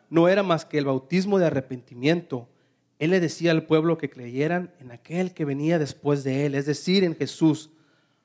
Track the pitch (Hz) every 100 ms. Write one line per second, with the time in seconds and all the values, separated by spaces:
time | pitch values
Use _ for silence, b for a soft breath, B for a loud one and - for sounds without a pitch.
0 | b 160 170 196 190 160 - 151 139 131
1 | - 180 190 196 165 135 131 127 - 120
2 | 139 175 170 131 120 _ _ _ _ -
3 | 156 185 165 - 165 160 156 160 165 160
4 | 143 - 120 127 151 175 175 - 127 120
5 | - 170 185 180 147 139 151 170 139 -
6 | 143 143 135 131 147 139 143 147 - 190
7 | 180 160 139 - 160 147 - b b b
8 | b b